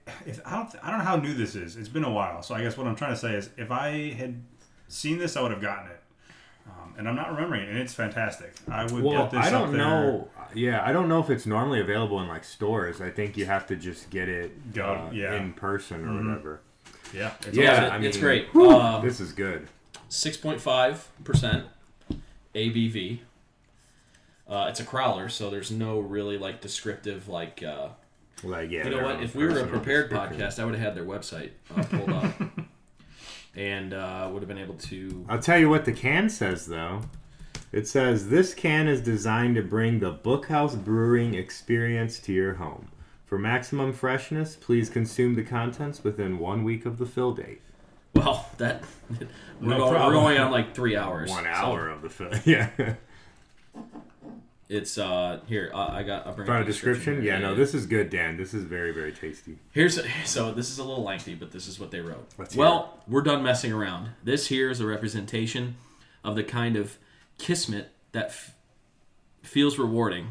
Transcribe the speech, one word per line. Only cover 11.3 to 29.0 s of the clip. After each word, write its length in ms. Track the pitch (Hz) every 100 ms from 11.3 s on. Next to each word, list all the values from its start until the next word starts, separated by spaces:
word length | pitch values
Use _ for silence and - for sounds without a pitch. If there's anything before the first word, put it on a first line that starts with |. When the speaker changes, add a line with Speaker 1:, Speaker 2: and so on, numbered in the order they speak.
| 120 110
Speaker 2:
normally 340 | 110 135 123
available 400 | 95 104 110 98
in, 60 | 90
like, 160 | 80
stores. 580 | - - 104 110 87 85
I 80 | 92
think 260 | 87 101 101
you 80 | 95
have 200 | 98 -
to 80 | 92
just 340 | 90 82 -
get 180 | 95 92
it, 440 | 87 85 - 127
Speaker 1:
Go, 120 | 104 98
Speaker 2:
uh, 260 | 98 82
Speaker 1:
yeah. 240 | 101 95 101
Speaker 2:
in 180 | 95
person 500 | 85 98 101 - 82
or 40 | 80
Speaker 1:
Mm-hmm. 180 | 104 110
Speaker 2:
whatever. 320 | 104 76 76 - _ - - -
Speaker 1:
Yeah, 180 | 98 107 - 104
it's 100 | 117
Speaker 2:
Yeah, 260 | 139 123 113
Speaker 3:
It's, 60 |
Speaker 2:
I 60 | 107
Speaker 3:
it's 180 | 107 101
Speaker 2:
mean, 60 |
Speaker 3:
great. 240 | 143 117 -
Speaker 2:
whew, 180 | 320 359
Speaker 3:
Um, 320 | 127 117 110 120
Speaker 2:
this 140 | 120
is 120 | 87
good. 360 | 82 95 82 76 - _ - -
Speaker 3:
Six 280 | - 156 -
point 220 | 156 135
five 480 | 143 127 127 160 - -
percent 420 | - - 113 117 - - - - - - - - _ 107
A 140 | 113
B 180 | 113 113
V. 340 | 110 92 120 - _ _ _ _ _ _ _ _ _ _ _ -
Uh, 180 | 120 120
it's 100 | 123
a 40 |
crowler, 460 | 127 131 127 - 120
so 200 | - 104
there's 180 | 101 95
no 280 | 110 110 110
really, 380 | 98 104 101 101
like, 220 | 95 -
descriptive, 680 | 98 - 107 95 104 95 98
like, 340 | 87 82 -
uh, 260 | 78 73 65 - _ _ _ -
Speaker 2:
Like, 260 | 92 85 82
yeah, 120 | 82 92
Speaker 3:
you 40 |
know 40 |
Speaker 2:
they're 80 | 131